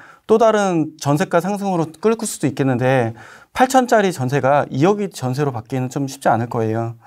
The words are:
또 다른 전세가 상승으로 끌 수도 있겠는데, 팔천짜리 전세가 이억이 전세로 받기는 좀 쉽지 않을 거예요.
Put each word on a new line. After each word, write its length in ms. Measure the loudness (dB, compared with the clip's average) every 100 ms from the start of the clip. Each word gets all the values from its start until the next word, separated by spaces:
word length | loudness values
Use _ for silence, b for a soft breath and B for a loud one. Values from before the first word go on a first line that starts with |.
| B B 0
또 100 | 4
다른 560 | 4 2 0 0 -2 -4
전세가 400 | 0 0 2 0
상승으로 460 | 0 -4 -2 -2 -4 -2
끌 120 | -2 0
수도 220 | -4 -4 -4
있겠는데, 680 | 0 0 0 2 2 0 -6 B B B
팔천짜리 580 | 0 2 2 4 2 2
전세가 540 | -2 -2 0 2 2 0
이억이 400 | 2 2 2 -4
전세로 400 | -6 -6 -2 -4
받기는 360 | -6 -6 -6 -4
좀 180 | -6 -6
쉽지 200 | -4 0
않을 200 | 0 -2
거예요. 460 | -2 -2 -2 -4 -10